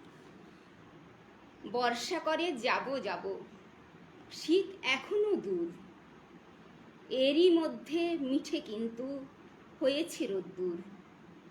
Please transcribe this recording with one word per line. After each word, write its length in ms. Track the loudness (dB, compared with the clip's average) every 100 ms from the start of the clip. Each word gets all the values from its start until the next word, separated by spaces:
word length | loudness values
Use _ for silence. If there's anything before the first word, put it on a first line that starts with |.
| -20 -20 -20 -20 -20 -20 -20 -20 -20 -20 -20 -20 -20 -20 -20 -18 -6
বর্ষা 500 | 0 0 0 -2 -2
করে 320 | 0 0 0
যাব 460 | 0 0 0 -2 -4
যাব, 420 | -4 -4 -6 -8 -12 -20 -20 -20 -20 -20 -20 -20 -18
শীত 340 | -6 2 2 2 -4
এখনো 540 | -2 -2 0 2 2 2
দূর, 360 | 0 -2 -4 -8 -18 -20 -20 -20 -20 -20 -20 -20 -20 -20 -20 -18 -4
এরই 400 | 2 4 8 8
মধ্যে 680 | 8 4 -2 -4 -2 0 0
মিঠে 400 | 0 0 0 -6
কিন্তু 640 | -4 -4 -4 -4 -6 -8 -10 -18 -20 -20 -18 0
হয়েছে 460 | 2 2 0 -4 -2
রোদ্দুর। 560 | -2 -6 -4 -4 -4 -8 -18 -20 -20 -20 -20 -20